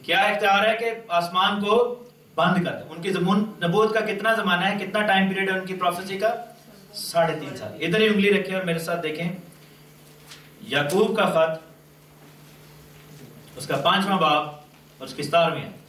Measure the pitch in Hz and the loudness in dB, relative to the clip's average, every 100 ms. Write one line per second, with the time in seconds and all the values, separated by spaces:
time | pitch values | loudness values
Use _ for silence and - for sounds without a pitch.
0 | - 262 160 202 208 196 214 214 226 220 | 0 2 2 2 2 4 4 0 -2 -6
1 | - 175 170 185 196 208 202 233 240 - | -2 -2 0 0 2 0 2 2 2 -2
2 | - - - - 175 185 160 139 - 170 | -14 -20 -8 0 2 2 -2 -6 -12 -8
3 | 190 170 180 196 - - 175 202 214 220 | -4 0 2 2 0 -4 0 2 2 2
4 | 214 196 220 226 190 175 190 202 190 214 | -2 -2 0 0 0 0 0 -2 -2 -2
5 | 208 190 190 185 190 190 185 185 180 175 | 2 2 2 0 -2 -2 -4 -2 -2 -2
6 | 196 190 220 240 - - - - - - | -8 -2 -2 -2 -10 -18 -20 -20 -18 -14
7 | - 170 160 151 139 - - - 165 180 | -2 0 0 -2 -8 -10 -12 -6 -2 2
8 | 214 196 202 196 185 190 180 165 - 170 | 2 4 4 2 0 -4 -2 -4 -2 -4
9 | 160 156 175 190 - - - - - - | -4 -4 -6 -8 -14 -20 -20 -20 -20 -20
10 | - - - - - - 107 143 143 190 | -20 -20 -20 -20 -20 -20 -4 -2 2 2
11 | 208 202 190 160 160 - - - - - | 2 2 2 2 2 0 -12 -20 -20 -20
12 | - - - - - - - - - - | -20 -20 -20 -20 -20 -20 -20 -20 -20 -20
13 | - - - - - - - 143 165 190 | -20 -20 -20 -20 -20 -16 -6 -2 2 0
14 | 196 185 156 151 151 - - - - - | 0 2 2 0 -2 -12 -20 -20 -20 -18
15 | 131 - 143 170 160 143 - - | -16 -10 0 2 2 0 -10 -16